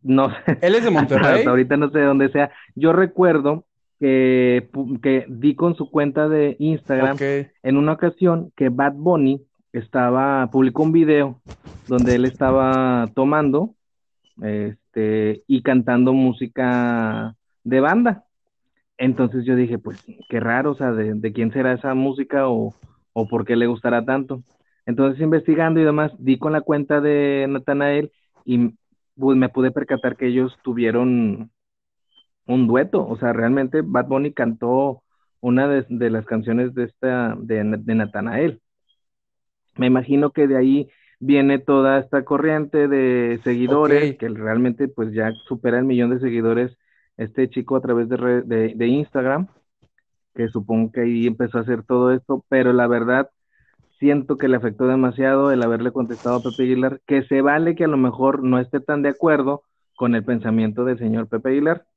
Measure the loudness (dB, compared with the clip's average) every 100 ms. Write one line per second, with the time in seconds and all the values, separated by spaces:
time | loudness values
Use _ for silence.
0 | 2 2 2 -2 -4 0 2 2 2 2
1 | 2 2 4 4 4 2 2 0 0 2
2 | 2 4 2 2 -2 -4 -20 0 2 2
3 | 0 2 2 2 0 -4 -8 _ _ _
4 | 0 2 4 4 4 2 -2 -10 -8 -4
5 | 0 -2 -2 -2 -2 0 -2 -2 -4 -2
6 | -2 0 0 2 0 -2 -2 -4 -2 0
7 | 0 0 -2 -4 -6 _ -2 0 2 0
8 | -2 0 0 0 -4 -2 -2 2 -2 0
9 | 0 2 2 0 _ _ _ -12 -4 0
10 | 0 2 0 0 0 2 2 2 2 4
11 | 4 4 0 -6 -20 -20 -20 -20 -4 0
12 | 2 2 0 0 0 2 2 2 0 0
13 | -2 0 0 2 2 0 -2 _ _ _
14 | _ _ _ -10 -6 -4 -6 -10 _ -4
15 | -2 0 -2 -4 -2 -2 2 0 2 2
16 | 4 4 2 -2 -8 -4 -2 0 0 -2
17 | -2 -4 -8 -12 _ _ -2 0 2 2
18 | 0 -2 _ _ _ _ _ _ _ -4
19 | -2 0 -2 -2 0 0 0 -4 -8 -16
20 | -20 -20 -8 -6 -2 -2 -2 -2 -2 -2
21 | -2 -4 -6 -2 -2 0 0 -2 -2 -2
22 | -2 -4 -4 -2 0 0 -4 -10 -20 _
23 | _ -6 -4 -4 0 0 0 0 -2 -2
24 | 0 -4 -4 -10 -14 _ _ _ -8 0
25 | 0 0 0 0 2 0 2 2 2 2
26 | -2 -4 0 0 0 -2 0 -2 0 0
27 | 2 0 0 0 -2 -4 -4 -2 0 0
28 | -4 _ _ _ -2 0 0 -4 _ _
29 | _ -4 2 2 2 0 -2 -2 -4 -4
30 | -4 -4 -2 0 -2 -6 -8 -2 0 0
31 | 0 0 0 -4 -10 _ _ _ _ _
32 | _ _ _ _ -2 0 2 2 2 -2
33 | -2 -4 -2 0 0 0 0 -2 0 -2
34 | 0 -2 -4 -2 -4 -2 -2 0 -2 -6
35 | _ _ _ _ -2 0 2 0 -2 -4
36 | -2 -2 -4 -6 -2 -2 -2 -4 -8 _
37 | -4 -2 -4 -6 -6 -4 -2 -4 -2 -2
38 | -2 -6 -6 -2 -4 -4 _ _ _ _
39 | _ _ _ _ _ _ _ -2 2 2
40 | 2 0 0 2 2 4 4 2 0 _
41 | _ _ 0 4 4 2 2 2 4 2
42 | 0 -4 -2 -2 0 -2 -2 0 2 2
43 | 2 2 0 -2 -2 -2 2 2 4 2
44 | 2 -4 -8 -6 -2 0 0 0 -6 -4
45 | -4 -2 -4 -6 -10 -6 -2 0 0 0
46 | 0 0 -2 -2 0 0 -2 -6 _ _
47 | _ -12 -8 -2 -2 -2 -4 -4 0 -2
48 | 0 -2 0 -2 0 -2 -2 -2 0 0
49 | -2 -4 -2 -2 -6 _ _ _ _ _
50 | _ _ _ -6 -6 -4 -2 -2 -2 -2
51 | -2 0 -2 -2 -4 -4 -4 -6 -2 0
52 | 2 0 -2 -8 _ 0 2 2 2 0
53 | 0 0 -2 _ _ _ _ _ _ _
54 | 0 0 -2 -2 0 0 -2 -2 0 2
55 | 0 0 0 2 2 0 0 -2 -4 -4
56 | -6 -6 -4 -2 -4 -4 -2 0 -2 -4
57 | -2 -2 0 0 2 2 0 0 0 0
58 | 0 0 0 0 0 0 0 -6 -4 -2
59 | -2 0 0 2 0 -4 _ _ _ _
60 | -2 0 -2 -4 0 0 0 -2 -2 -2
61 | -2 -4 -4 -4 -2 0 0 -2 _